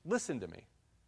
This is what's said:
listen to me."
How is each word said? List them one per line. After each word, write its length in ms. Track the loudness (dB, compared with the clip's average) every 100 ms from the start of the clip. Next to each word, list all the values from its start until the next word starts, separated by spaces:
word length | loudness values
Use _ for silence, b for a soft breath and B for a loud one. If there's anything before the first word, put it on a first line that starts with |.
listen 360 | 0 2 2 -2
to 60 | -4
me." 200 | -8 -16 _ _ _